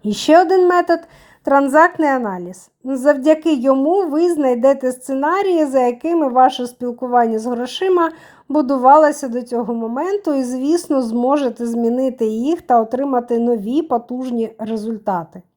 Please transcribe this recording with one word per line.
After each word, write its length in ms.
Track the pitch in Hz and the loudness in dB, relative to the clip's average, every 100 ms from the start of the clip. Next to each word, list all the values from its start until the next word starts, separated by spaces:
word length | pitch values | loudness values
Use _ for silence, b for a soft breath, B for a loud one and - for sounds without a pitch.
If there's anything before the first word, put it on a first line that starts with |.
І 100 | 208 | -4
ще 300 | 208 - 330 | -4 4 4
один 260 | 349 381 359 | 6 4 4
метод — 300 | 359 349 330 - b b b | 2 0 -2 -4 b b b
транзактний 640 | - 277 277 294 349 339 302 | 0 2 4 4 4 2 0
аналіз. 640 | 262 226 185 175 185 _ _ | 0 -4 -8 -10 -16 _ _
Завдяки 680 | 254 269 269 277 277 311 330 | -8 0 0 2 2 2 2
йому 520 | 285 262 269 285 381 349 | 0 2 2 2 0 0
ви 240 | 294 349 | 0 0
знайдете 640 | 311 269 247 262 277 254 | 0 0 2 2 2 -2
сценарії, 720 | 254 - 269 294 370 392 339 294 | -6 -6 -4 -2 0 0 0 0
за 140 | 262 | 2
якими 480 | 247 240 320 339 277 | 0 -2 -2 0 0
ваше 380 | 247 254 254 247 | 4 2 2 -10
спілкування 720 | - 247 240 254 247 233 220 | -8 -10 -8 0 2 2 0
з 80 | 226 | -4
грошима 640 | 240 247 - 381 359 330 330 B B _ | -6 -6 -4 0 2 0 -4 B B _
будувалося 800 | 294 262 277 254 302 302 294 262 | -2 0 2 6 8 6 0 -6
до 140 | 240 | -8
цього 320 | 240 240 233 | -6 -6 -4
моменту, 600 | 233 226 247 349 403 339 | -6 -6 -6 -4 -4 -2
і, 80 | 277 | -2
звісно, 600 | 247 254 277 349 - 277 | -4 -4 -2 -2 0 -2
зможете 640 | 233 233 247 294 262 226 233 | -2 -2 0 0 -2 -4 -6
змінити 600 | 233 233 247 262 247 220 | -2 -2 0 -4 -2 -4
їх 360 | 220 262 339 | -2 -2 -4
та 180 | - 240 | 2 0
отримати 580 | 220 254 277 254 240 233 | 2 -4 -2 -2 -2 -2
нові 440 | 233 233 202 277 | 0 -2 -2 -4
потужні 720 | 320 233 233 254 254 240 220 - | -2 -4 -4 -10 -6 -4 -6 -8
результати. 840 | 220 220 220 220 214 185 165 185 _ | -8 -6 -6 -8 -4 -6 -6 -18 _